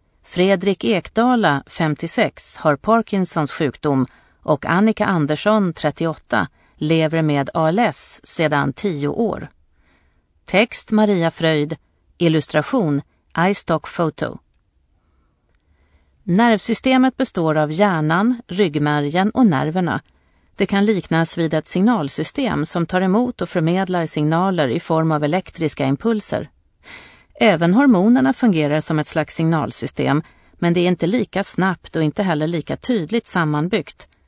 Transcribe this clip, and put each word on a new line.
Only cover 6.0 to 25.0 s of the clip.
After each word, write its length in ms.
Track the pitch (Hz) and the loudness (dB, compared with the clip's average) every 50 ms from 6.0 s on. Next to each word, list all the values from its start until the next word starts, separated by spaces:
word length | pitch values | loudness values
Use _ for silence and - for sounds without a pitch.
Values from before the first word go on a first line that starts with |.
| 165 165 151 - - - 120 107 90 - _ _ _ _ _ | -4 -4 -4 -6 -6 -4 -2 -2 -2 -4 _ _ _ _ _
lever 460 | - 151 151 165 160 160 151 165 165 | -4 -2 0 2 2 2 2 0 0
med 280 | 160 151 143 143 135 - - | 0 2 2 0 -2 -2 -2
A 140 | 160 160 | 0 0
L 120 | 156 170 220 | 2 2 2
S 400 | 240 185 139 - - - - - - | 0 0 -2 -4 -10 -12 -12 -12 -10
sedan 500 | - - - 160 147 151 143 139 139 - | -8 -4 -2 0 0 0 0 0 -2 -4
tio 340 | - - 202 160 143 143 | -4 -4 -4 -4 -2 -4
år. 420 | 143 - - 233 202 - - 165 - _ _ _ _ _ _ _ _ _ _ _ _ _ _ _ _ _ _ _ | -4 -2 -2 -2 -2 -4 -6 -10 -14 _ _ _ _ _ _ _ _ _ _ _ _ _ _ _ _ _ _ _
Text 460 | - - 190 233 - - - - - | -2 0 2 2 0 -2 -8 -4 0
Maria 400 | 220 214 214 208 202 175 165 165 | 2 2 4 2 2 2 0 -2
Fröjd, 440 | - - 170 160 156 147 147 151 160 - _ _ _ _ _ _ _ | -2 0 0 2 2 2 0 -2 -6 -10 _ _ _ _ _ _ _
illustration 840 | - 175 165 160 156 - - - 151 143 - - 240 185 151 143 143 - _ _ _ _ _ - | 0 2 2 2 2 0 0 -2 -2 0 0 0 0 0 0 -2 -4 -6 _ _ _ _ _ -4
iStock 580 | 165 170 190 202 - - - 165 151 - - - | 0 0 0 0 -2 -2 -4 -4 -4 -4 -6 -4
Photo. 440 | - 170 156 - - - - - - _ _ _ _ _ _ _ _ _ _ _ _ _ _ _ _ _ _ _ _ _ _ _ _ _ _ _ _ _ _ _ _ _ _ _ _ - | -4 -4 -4 -4 -4 -6 -8 -8 -10 _ _ _ _ _ _ _ _ _ _ _ _ _ _ _ _ _ _ _ _ _ _ _ _ _ _ _ _ _ _ _ _ _ _ _ _ -4
Nervsystemet 920 | 190 170 202 240 240 220 196 - - 226 - - 262 262 262 254 262 - | 0 2 4 4 4 2 2 0 -2 -4 -2 0 2 4 4 4 2 0
består 400 | - 269 - - 185 165 160 151 | -2 -4 -4 -2 -2 0 2 2
av 140 | 156 151 147 | 2 0 0
hjärnan, 680 | 156 170 208 202 180 156 151 156 160 185 208 247 254 233 - | 0 2 2 2 2 2 0 0 2 2 2 0 0 -2 -6
ryggmärgen 840 | - 175 190 208 160 147 147 147 147 147 147 143 143 156 180 190 214 | -6 -2 0 0 0 0 0 0 0 0 0 0 0 0 0 0 0
och 160 | - - 254 | 2 4 4
nerverna. 540 | 202 151 135 143 156 160 185 180 156 101 - - _ _ _ _ _ _ _ _ _ _ | 4 4 2 0 -2 -2 -2 -2 -2 -4 -6 -8 _ _ _ _ _ _ _ _ _ _
Det 100 | - 196 | -4 -2
kan 200 | - 202 196 202 | 0 2 2 2
liknas 520 | 214 220 175 - - 165 165 165 - - | 2 2 0 -2 0 0 0 0 0 -2
vid 160 | 170 165 156 160 | -2 -2 0 0
ett 140 | 156 - | -2 -2
signalsystem 1000 | - - 180 190 240 247 196 143 135 - - 156 - - 294 269 208 156 143 151 | -2 0 2 2 2 2 2 -2 -4 -4 -6 -6 -6 -4 -4 -2 -2 -2 -2 -4
som 200 | - - 175 165 | -2 -2 -4 -2
tar 160 | - 180 185 | -2 0 0
emot 400 | 190 185 190 226 247 247 - - | 0 2 2 2 0 -2 -4 -6
och 80 | 180 - | -6 -4
förmedlar 560 | - 175 156 165 175 190 190 180 185 175 165 | -2 0 0 2 0 0 0 -2 -2 -2 -2
signaler 640 | 151 - 160 151 151 165 165 185 196 185 170 147 | -2 -2 -2 0 0 2 2 0 0 0 0 0
i 120 | 123 113 170 | 0 -2 -2
form 320 | - - 165 160 | -2 -2 0 0